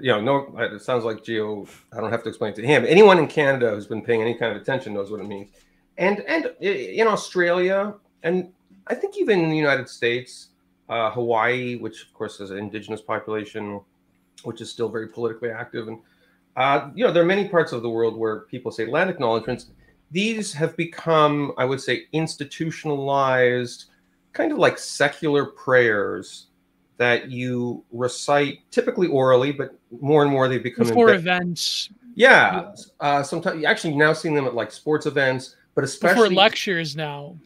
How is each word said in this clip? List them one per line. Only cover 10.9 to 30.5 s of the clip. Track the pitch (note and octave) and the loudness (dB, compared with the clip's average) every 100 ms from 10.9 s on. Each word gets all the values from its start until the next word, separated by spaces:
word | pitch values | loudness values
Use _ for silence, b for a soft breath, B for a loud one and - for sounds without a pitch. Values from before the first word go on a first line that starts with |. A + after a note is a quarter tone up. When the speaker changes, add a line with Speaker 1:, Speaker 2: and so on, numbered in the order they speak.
| A2+ A2 | -4 -2
Speaker 1:
Hawaii, | A2+ A#2+ A2+ A2+ B2+ B2 | -2 -2 0 0 0 -4
which | B2 G#2+ - | -8 -10 -14
of | - | -20
course | _ G#2 - | _ -12 -10
is | G2 | -12
an | G2 | -10
indigenous | G#2 G#2+ G#2+ G#2+ | -8 -10 -10 -12
population, | - A2 - G#2+ G#2 A2 G#2 G2+ - _ _ _ _ - | -6 -6 -4 -8 -8 -10 -10 -12 -14 _ _ _ _ -18
which | A#2+ A2+ | -14 -12
is | A2 | -14
still | - A2+ | -8 -6
very | A2 A2 | -6 -12
politically | - A#2 A2 A#2+ | -8 -8 -6 -10
active. | A2 A#2+ A#2+ A2 | -8 -10 -10 -12
And, | A2+ _ _ _ _ _ | -14 _ _ _ _ _
uh, | - C3+ C#3+ D3 | -2 0 0 -2
you | - | -2
know, | A#3+ | 0
there | E3 | 4
are | E3+ | 4
many | G3 G3 | 2 0
parts | E3+ D#3 | 0 0
of | B2 | -2
the | A#2 | -4
world | A2+ A2+ A2 | -2 -2 -2
where | A2+ G#2+ | -4 -4
people | - B2 A#2 | -10 -12 -10
say | G#2+ A2 | -8 -4
land | C#3+ F#3+ | 0 -2
acknowledgements. | E3+ B2 A2+ A2 B2 - b b b _ | 0 0 0 -2 -8 -10 b b b _
These | D#3 G#3+ A3 G3 | -2 -2 -2 -6
have | C#3+ D#3+ - | -4 -4 -2
become, | E3 - D#3+ D#3+ D3+ D3 C#3+ - | -6 -6 0 4 4 2 -4 -2
I | |
would | B2+ C3+ | -2 -2
say, | - A#2+ - | -2 -4 -2
institutionalized, | D#3 D#3+ - C#3+ - D#3+ D3+ D#3+ C#3+ C#3 C#3 C3+ C3 B2 B2 B2 - - _ _ _ _ | -4 -4 -6 -12 -6 -8 -6 -6 -4 0 0 2 4 2 2 -4 -10 -20 _ _ _ _
kind | - D#4 | -4 -2
of | D4 | 2
like | G#3+ - | 2 2
secular | - - C#3+ - D#3 C#3+ C#3 | -10 -2 -2 0 0 0 -2
prayers | - - B2+ A#2 G#2 G2 F#2+ G2 - - _ _ _ _ _ | -6 2 4 4 2 -2 -6 -10 -18 -20 _ _ _ _ _
that | B2 A#2+ - | 2 2 -2
you | B2 B2+ B2 A#2+ - - | -8 -6 -4 -4 -8 -12
recite, | A#2 B2 - - C#3+ C#3+ - _ | -4 -4 -4 0 2 2 -4 _
typically | - A#3+ A#3 F3 | -2 -2 0 0
orally, | C#3 C3 B2+ C#3 | 2 6 6 4
but | C#3 C3+ - _ A#2+ | -2 -8 -10 _ -10
more | C#3 D3+ | 2 4
and | C#3+ | 4
more | C#3 | 4
they | C3 | 2